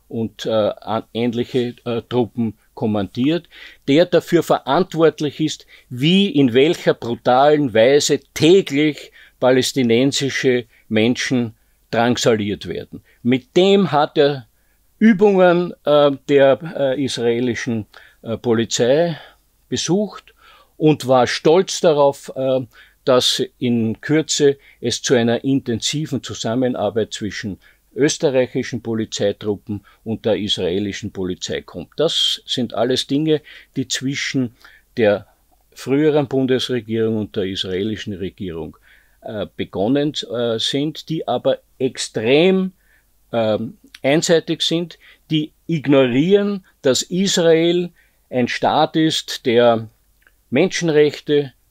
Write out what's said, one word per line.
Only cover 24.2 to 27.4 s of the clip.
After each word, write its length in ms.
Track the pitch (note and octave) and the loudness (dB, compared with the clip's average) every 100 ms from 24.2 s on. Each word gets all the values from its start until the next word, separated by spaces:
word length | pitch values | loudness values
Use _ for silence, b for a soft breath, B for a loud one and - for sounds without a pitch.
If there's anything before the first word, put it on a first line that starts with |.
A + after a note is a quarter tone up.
| D3+ - C#3+ C#3 b b | -2 0 0 0 b b
es 180 | A#2+ - | -6 -6
zu 140 | - | 0
einer 300 | B2+ A#2 A#2 | 0 2 0
intensiven 800 | C3+ C3+ - A#2 - D3 D#3 B2 | -2 -2 -2 -6 -4 -6 -6 -8
Zusammenarbeit 920 | - - A#2 A#2+ B2+ D#2+ G2+ G#2+ G#2 | -8 -8 -6 -2 -2 -2 -2 -2 -4
zwischen 440 | - G#2 - | -6 -10 -8